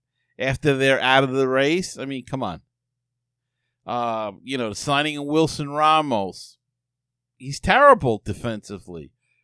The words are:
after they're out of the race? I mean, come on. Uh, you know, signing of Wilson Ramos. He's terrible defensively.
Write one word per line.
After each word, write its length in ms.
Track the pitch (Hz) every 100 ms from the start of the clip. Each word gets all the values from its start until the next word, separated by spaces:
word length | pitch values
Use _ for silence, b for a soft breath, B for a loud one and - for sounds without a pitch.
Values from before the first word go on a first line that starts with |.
| _ _ _ -
after 380 | 131 131 151 135
they're 240 | 135 131
out 240 | 127 135
of 80 | 135
the 160 | 131 131
race? 500 | 131 139 175 180 -
I 80 | 135
mean, 200 | 135 -
come 180 | -
on. 180 | 107 78 _ _ _ _ _ _ _ _ _ _ _ _ -
Uh, 480 | 120 117 110 107 95
you 140 | 123 135
know, 160 | 113
signing 440 | 101 147 143 151 147
of 80 | 143
Wilson 440 | 156 156 - 143
Ramos. 880 | 147 151 156 147 110 92 - - _ _ _ _ _ _ _ _ _
He's 220 | 131 139
terrible 600 | 190 226 285 269 131 107 -
defensively. 840 | 95 120 107 - 98 - 85 67 _ _ _